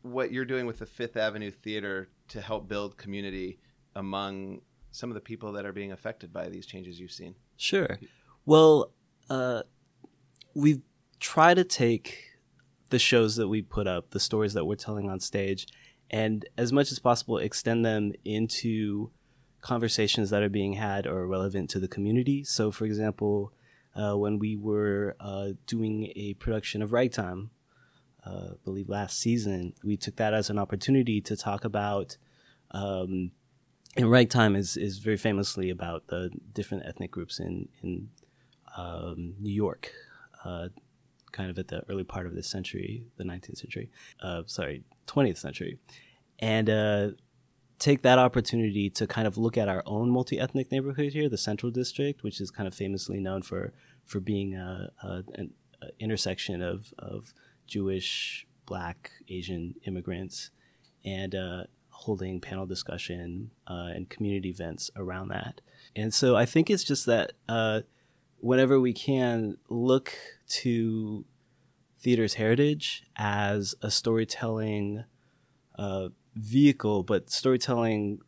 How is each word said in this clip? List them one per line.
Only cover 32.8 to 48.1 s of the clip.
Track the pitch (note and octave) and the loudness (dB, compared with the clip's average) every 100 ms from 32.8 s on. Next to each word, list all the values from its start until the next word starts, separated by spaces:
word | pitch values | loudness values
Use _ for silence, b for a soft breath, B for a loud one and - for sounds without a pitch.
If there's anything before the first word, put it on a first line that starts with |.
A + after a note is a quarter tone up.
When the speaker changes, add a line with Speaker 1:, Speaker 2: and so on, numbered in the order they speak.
| G2+ F#2+ F#2 F#2 F2+ - _ _ _ _ - - | -4 -2 -2 -2 -4 -8 _ _ _ _ -6 2
Speaker 2:
and | A2+ | 8
Ragtime | B2+ A#2 B2 A2 G2+ | 8 8 6 6 4
is, | F#2+ - | 0 -2
is | G2+ F#2+ | -4 -4
very | G#2+ G2+ | -2 0
famously | A2+ G2+ G2 - F#2 | 2 0 0 -2 -4
about | F2 E2+ E2 - | -4 -6 -8 -6
the | F2 F2+ - - | -6 -6 -8 -10
different | G#2 G2+ G2 - | -8 -6 -6 -8
ethnic | - - | -10 -8
groups | F2 E2+ - | -8 -8 -8
in, | F2 F2+ F2+ _ | -6 -6 -8 _
in, | F2+ F2 G#2+ - b b b b - - | -8 -6 -8 -16 b b b b -18 -12
um, | F2 E2+ F2 E2 F2 G2 | -10 -8 -8 -8 -10 -8
New | G#2 | -4
York, | G2+ G2+ - - - B B B - F#2 | 0 0 -2 -12 -16 B B B -14 -10
uh, | F2 F2+ - _ _ _ _ _ | -8 -10 -14 _ _ _ _ _
kind | - F#2 | -10 -8
of | F2+ | -6
at | F2+ | -8
the | - - | -8 -6
early | F#2+ F2+ | -8 -6
part | F#2+ F2+ | -8 -8
of | |
this | E2+ - | -8 -8
century, | F#2+ F2+ F#2+ F#2+ A2+ A#2 - | -8 -6 -6 -8 -8 -12 -10
the | F2 | -8
nineteenth | F2+ - - | -8 -12 -14
century, | - - A2 B B B | -12 -10 -12 B B B
uh, | F#2 E2+ D#2+ | -8 -8 -8
sorry, | - D2 C#2 - _ - | -6 -6 -6 -14 _ -4
twentieth | D3+ B2+ E2+ | 2 2 0
century. | C#2 - F2 - - B B B _ - | -8 -8 -10 -10 -16 B B B _ -4
And, | A2 A2 G#2+ | 0 2 4
uh, | G#2+ G#2+ G#2 G#2 - _ _ _ _ _ - | 4 4 2 0 -4 _ _ _ _ _ 0
take | C#3+ C#3 | 4 6
that | B2+ | 8